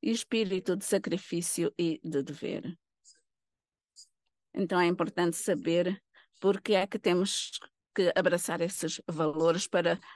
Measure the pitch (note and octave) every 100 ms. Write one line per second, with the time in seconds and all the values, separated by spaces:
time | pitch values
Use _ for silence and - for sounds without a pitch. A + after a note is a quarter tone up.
0 | - A3+ - A3+ G#3 F#3 F#3 F#3 - G3
1 | - F3+ - E3+ F3 - E3+ - E3+ D#3+
2 | E3 D3 C#3 D3 - - - E3+ _ _
3 | _ _ _ _ _ _ _ _ _ -
4 | - _ _ _ _ - F#3+ F#3 F3 F3+
5 | E3+ - F3 E3 - E3 E3 E3+ F3 G3
6 | _ _ _ _ F#3+ G3+ - G3+ G3 G#3+
7 | - F3 G3 - - - - _ _ -
8 | F3+ - F3+ F3 - E3 E3+ - D#3+ -
9 | - D#3+ D#3+ D3+ E3 E3 - F#3 E3+ E3+
10 | -